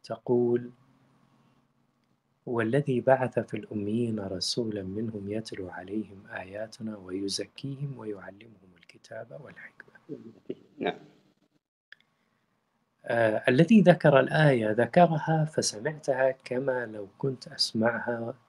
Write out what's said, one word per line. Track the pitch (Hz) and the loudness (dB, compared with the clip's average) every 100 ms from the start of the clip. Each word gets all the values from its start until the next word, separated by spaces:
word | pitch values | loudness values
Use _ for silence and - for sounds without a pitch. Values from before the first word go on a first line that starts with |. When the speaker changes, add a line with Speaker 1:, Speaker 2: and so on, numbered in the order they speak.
Speaker 1:
تقول: | - - - 120 120 120 123 - _ _ _ _ _ _ _ _ _ _ _ _ _ _ _ _ - | -10 -10 0 2 2 0 -2 -16 _ _ _ _ _ _ _ _ _ _ _ _ _ _ _ _ -6
"والذي | 117 110 135 143 123 | -2 2 0 0 0
بعث | 110 131 127 - | 4 4 2 -2
في | 104 107 | -4 -8
الأميين | 104 107 101 113 117 110 | -6 -6 -2 -2 -2 -4
رسولاً | 95 92 - - 113 104 | -6 -6 -4 -4 -4 -4
منهم | 92 101 113 110 98 | -6 -6 -6 -6 -6
يتلو | 107 110 101 90 | -6 -6 -12 -10
عليهم | 87 92 107 98 98 107 | -12 -8 -8 -8 -16 -14
آياتنا | 110 92 101 110 - 110 104 | -14 -12 -12 -12 -10 -12 -10
ويزكيهم | 92 92 98 98 101 - 139 135 143 123 | -10 -6 -6 -6 -8 -10 -12 -8 -10 -8
ويعلمهم | 110 98 92 98 117 98 92 87 | -10 -12 -14 -20 -20 -20 -20 _
الكتاب | - 90 - 110 113 - | -20 -20 -18 -16 -16 -18
والحكمة". | - - - _ - - - 131 113 98 - - _ - | -18 -20 -20 _ -20 -20 -18 -16 -16 -20 -16 -16 _ -8
Speaker 2:
نعم. | 101 - - _ _ _ _ _ _ _ _ - _ _ _ _ _ _ _ _ _ _ - | -6 -6 -18 _ _ _ _ _ _ _ _ -20 _ _ _ _ _ _ _ _ _ _ -4
Speaker 1:
آه، | 117 110 110 - | 2 2 2 2
الذي | 127 175 220 | 4 6 8
ذكر | 175 165 160 135 | 8 6 6 6
الآية | 131 156 151 127 107 | 4 4 6 4 2
ذكرها | 107 120 175 175 160 - 156 | 2 4 6 6 4 0 0
فسمعتها | 151 - 107 104 120 147 - 127 131 | 0 -2 -4 -4 -8 -6 -4 2 2
كما | 131 - 123 139 127 113 | 0 -6 -4 -2 -2 -4
لو | 107 98 _ | -10 -14 _
كنت | 139 127 - | -6 -6 -14
أسمعها | - - 113 113 117 120 117 117 - | -4 -2 2 0 0 -6 -6 -8 -10